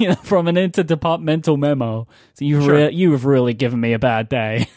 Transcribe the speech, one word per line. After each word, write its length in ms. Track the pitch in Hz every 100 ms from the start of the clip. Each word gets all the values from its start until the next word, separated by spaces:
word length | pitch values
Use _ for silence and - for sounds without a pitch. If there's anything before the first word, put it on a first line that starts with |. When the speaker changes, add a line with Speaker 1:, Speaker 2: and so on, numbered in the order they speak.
Speaker 1:
you 80 | 208
know, 80 | 180
from 320 | - 196 170
an 80 | 175
interdepartmental 1000 | 190 170 165 160 170 165 160 156 160 147
memo. 520 | 143 143 117 110 113 _ _
So 100 | -
you've 200 | 143 147
Speaker 2:
Sure. 100 | 143 147 147
Speaker 1:
re-, 40 |
you 200 | 170 185
have 120 | 143
really 300 | 127 135 123
given 240 | 113 123 120
me 140 | 117
a 60 | 113
bad 280 | 123 113 110
day. 380 | 127 110 110 123